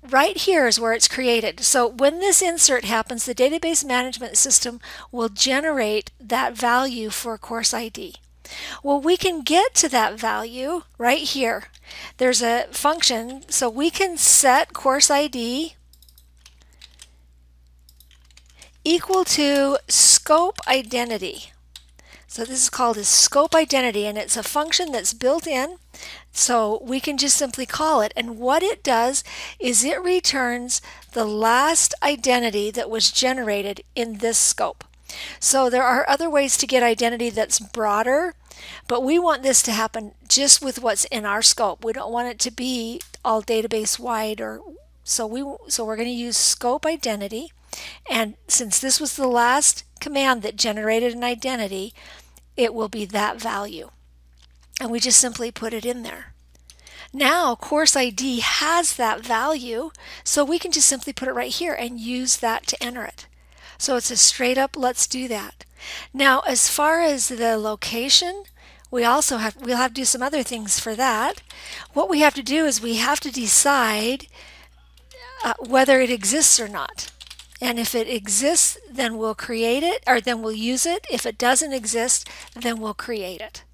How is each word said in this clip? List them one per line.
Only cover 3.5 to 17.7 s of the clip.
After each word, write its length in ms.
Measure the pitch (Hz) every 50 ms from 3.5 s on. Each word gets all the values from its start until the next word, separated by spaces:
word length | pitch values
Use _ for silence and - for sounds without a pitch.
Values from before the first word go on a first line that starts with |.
| 311 330 - 330 339 294 285
management 500 | 285 247 247 247 262 247 233 240 220 -
system 460 | 208 - 220 226 - - 247 233 240 - - - - - -
will 200 | - 247 226 226
generate 840 | 202 - - 269 254 269 294 320 302 269 226 208 214 214 202 - _ _
that 340 | 262 202 233 240 262 247 240
value 580 | 214 247 240 240 247 269 269 240 233 220 208
for 260 | 190 - - 233 226
course 360 | 214 - - 233 226 220 - -
I 140 | 226 240
D. 280 | 220 - - 220 165 - - _ _ _ _ _ - - - - - - -
Well, 180 | - 285 285 285
we 160 | 262 320 370
can 280 | 359 - 381 349 320 247
get 320 | - 302 349 415 508 -
to 140 | - - 302
that 260 | 262 247 220 214 202
value 680 | 220 - 220 214 214 220 233 233 254 262 285 339 349 - _ -
right 240 | - 233 240 254 320
here. 440 | 302 277 - 277 262 226 233 - - - _ - _ - - - - - -
There's 240 | - 254 254 247 233
a 260 | 240 233 233 240 - -
function, 720 | - - - 285 311 339 - - 247 226 226 240 262 269 - -
so 200 | - - 269 240
we 220 | 220 247 285 339
can 260 | - - 381 370 339
set 560 | 302 - - - - - 269 254 285 - - -
course 380 | - - 269 262 285 269 -
I 160 | 294 277 294
D 480 | 294 247 254 233 233 240 277 320 330 - - _ _ - _ - - _ - _ _ _ _ _ - _ _ _ _ _ _ - - _ _ - _ _ _ _ _ _ _ _ _ _ _ _ _